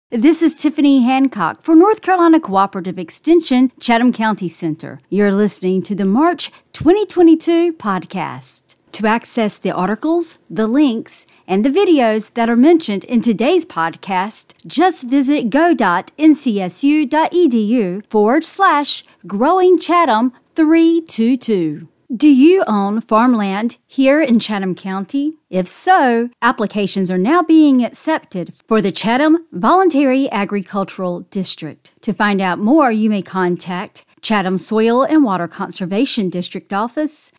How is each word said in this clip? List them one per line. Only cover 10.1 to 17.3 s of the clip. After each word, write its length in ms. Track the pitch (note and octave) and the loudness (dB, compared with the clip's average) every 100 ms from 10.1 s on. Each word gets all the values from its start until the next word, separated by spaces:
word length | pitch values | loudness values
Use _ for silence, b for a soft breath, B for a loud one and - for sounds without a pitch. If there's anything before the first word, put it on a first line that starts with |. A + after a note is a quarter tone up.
| E4+ E4+ - _ | -2 -2 -8 _
the 180 | E3 A3 | -6 -2
links, 600 | C4 D4 A3+ - - - b b | 2 0 0 -4 -6 -6 b b
and 160 | F#3+ | 0
the 60 | B3 | 0
videos 640 | D#4 G4 D4+ A#3 A3 G#3 | 2 2 4 2 0 -4
that 160 | A#3 A3+ | -4 0
are 80 | A#3 | 4
mentioned 480 | C#4+ E4+ - G3 - | 4 4 2 -6 -2
in 160 | A#3+ | -2
today's 440 | A#3 F#3+ B3 F#4 - | 0 0 0 0 -2
podcast, 840 | E3+ E3 D3+ - F#3 G3+ - - - E3 | -4 -6 -6 -6 -4 -4 -6 -8 -12 -10
just 360 | A#3 F#4 - | 0 0 0
visit 460 | A#3+ C#4 C4 D4 A#3 | 0 0 0 0 0
go 240 | C4+ E4+ | 0 2
dot 380 | C4 G3+ F3 - - | 2 0 0 -4 0
N 180 | D#4 D4 | 2 2
C 240 | C4 G3+ | 2 -2
S 240 | F3+ - | -4 -2
U 220 | C#4 D4+ C4 | 0 0 0
dot 260 | D4+ D#4 | 0 0